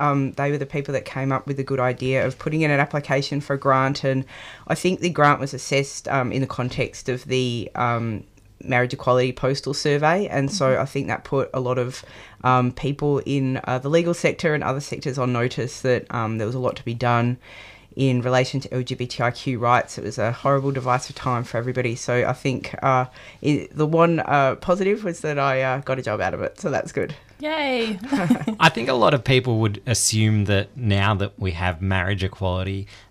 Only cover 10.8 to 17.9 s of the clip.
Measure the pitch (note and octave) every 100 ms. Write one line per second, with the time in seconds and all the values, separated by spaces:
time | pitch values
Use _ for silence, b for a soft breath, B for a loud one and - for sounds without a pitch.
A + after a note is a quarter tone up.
10.8 | C#3 C#3+ C3 - - C#3 - C3+ B2 B2+
11.8 | B2 - B B B B B2 B2+ B2 B2
12.8 | C#3+ C#3+ D3 C#3 - C#3 C3 C3 - B2
13.8 | C#3 E3 E3+ E3+ D#3 - E3 D3+ - C3+
14.8 | D3 C#3+ D3 C3 B2 B2 B2 - A#2 -
15.8 | C3 B2 - A#2+ A2 A2+ G#2+ B2+ B2 -
16.8 | - A#2 B2 A#2+ A#2+ B2+ B B B B
17.8 | B